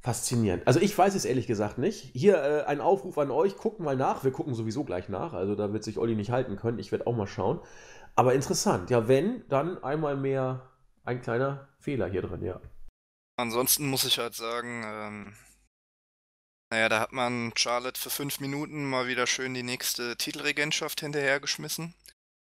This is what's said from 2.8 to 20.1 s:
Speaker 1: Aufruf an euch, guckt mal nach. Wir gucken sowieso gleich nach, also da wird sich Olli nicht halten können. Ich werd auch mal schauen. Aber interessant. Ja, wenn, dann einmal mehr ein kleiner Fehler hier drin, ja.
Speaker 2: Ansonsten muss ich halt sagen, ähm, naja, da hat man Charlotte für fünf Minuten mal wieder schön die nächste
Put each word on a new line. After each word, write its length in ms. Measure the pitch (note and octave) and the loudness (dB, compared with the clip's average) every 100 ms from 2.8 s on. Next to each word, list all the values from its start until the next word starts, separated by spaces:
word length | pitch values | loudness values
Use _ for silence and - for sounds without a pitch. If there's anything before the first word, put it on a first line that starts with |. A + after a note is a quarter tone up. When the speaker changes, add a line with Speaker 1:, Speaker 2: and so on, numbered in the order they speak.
Speaker 1:
Aufruf 340 | B2+ C3 F#3 E3 | 2 2 0 -2
an 140 | C#3 | 0
euch, 260 | C3 G3 G3 | 2 0 0
guckt 240 | A3+ A3 | -6 -4
mal 160 | D#3+ C3 | -2 0
nach. 260 | D3 G#3+ | 0 0
Wir 80 | C3+ | -2
gucken 240 | B2+ D#3+ | -2 -4
sowieso 300 | A#2 A2 A2 | -4 -4 -4
gleich 240 | D3+ F2+ F#2 | -4 -4 -4
nach, 240 | F#2+ D#3+ | -6 -4
also 240 | F2+ F#2+ G2+ | -2 -2 0
da 160 | G#2 | 0
wird 100 | G#2+ | -2
sich 160 | G#2 G#2 | -4 -2
Olli 160 | A#2 | 0
nicht 160 | A2 G2+ | 0 0
halten 260 | B2 - G2+ | 0 0 -2
können. 220 | A#2 A#2 | -2 -4
Ich 140 | - | -4
werd 140 | G#2 - | -2 -2
auch 100 | A#2 | -2
mal 100 | G2 | -2
schauen. 400 | - F#2+ E3 - - - - - | -2 0 -2 -6 -20 -20 -20 0
Aber 200 | - A#2+ | 4 6
interessant. 560 | C3 C3+ E3+ G#3 B2+ F2+ | 6 2 0 2 2 4
Ja, 180 | A#2+ A2 | 4 6
wenn, 400 | C3 F3+ B3+ - | 6 6 -2 0
dann 340 | C3+ D#3 F#3 | 0 0 -4
einmal 340 | - D3+ D3+ C#3 | -4 -2 -2 -2
mehr 540 | C3+ C3+ C3 B2+ - _ _ _ | 0 0 0 -2 -10 _ _ _
ein 180 | - B2+ | -6 -4
kleiner 520 | B2+ A#2 C3+ C#3 - _ | -2 0 0 -2 -10 _
Fehler 260 | - C#3 F#2 | -4 -2 0
hier 160 | F#2+ | 0
drin, 220 | D#2 F2+ | -2 -4
ja. 160 | F#2+ F#2 - - - _ _ _ _ - | -4 -6 -10 -14 -16 _ _ _ _ -4
Speaker 2:
Ansonsten 520 | A#2+ A2+ C3 - D3 | -2 0 2 2 2
muss 160 | C3+ | 0
ich 140 | C3 B2+ | 2 2
halt 160 | A#2 | 0
sagen, 500 | - A2+ A#2+ A#2+ A#2+ | -4 -4 -4 -4 -6
ähm, 520 | A2 G#2+ G#2 G#2 G#2 G#2 - _ _ _ _ _ _ _ _ _ _ _ _ | -6 -6 -8 -8 -12 -16 -20 _ _ _ _ _ _ _ _ _ _ _ _
naja, 180 | A2+ A2+ | 2 4
da 120 | A2 | 4
hat 120 | A2 | 0
man 400 | C3 B2 B2 A#2 - | 0 -2 0 -4 -2
Charlotte 440 | A#2+ A#2+ B2+ - | 0 0 -4 -6
für 100 | - | -8
fünf 280 | - C#3+ - | -6 -4 -6
Minuten 500 | C#3 C#3+ D3 D3+ C#3 | -6 -6 -6 -6 -2
mal 200 | C3 B2 | -2 -2
wieder 180 | B2 B2 | 0 0
schön 280 | - C3 | 0 -2
die 100 | B2+ | -6
nächste 520 | B2 B2 - - A#2+ | -6 -4 -4 -4 -6